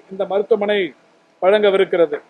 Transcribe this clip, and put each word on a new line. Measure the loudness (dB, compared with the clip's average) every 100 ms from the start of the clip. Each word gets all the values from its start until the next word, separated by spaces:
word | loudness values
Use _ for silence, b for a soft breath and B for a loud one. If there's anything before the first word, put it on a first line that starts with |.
| -2
இந்த | -8 -4
மருத்துவமனை | -4 0 -2 0 -2 -4 -8 _ _ _ _
வழங்கவிருக்கிறது. | 0 2 2 2 0 0 0 -2 -12